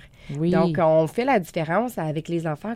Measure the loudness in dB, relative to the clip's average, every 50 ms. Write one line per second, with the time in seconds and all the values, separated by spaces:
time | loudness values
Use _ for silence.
0 | -16 -20 -20 -20 -14 -10 -6 -2 0 2 2 4 2 2 2 2 2 4 4 4
1 | 4 2 0 -2 0 2 2 2 0 -2 -4 -6 -4 -2 0 0 -2 -2 -4 -6
2 | -6 -4 -4 -6 -6 -4 -4 -4 -4 -4 -6 -6 -8 -10 -10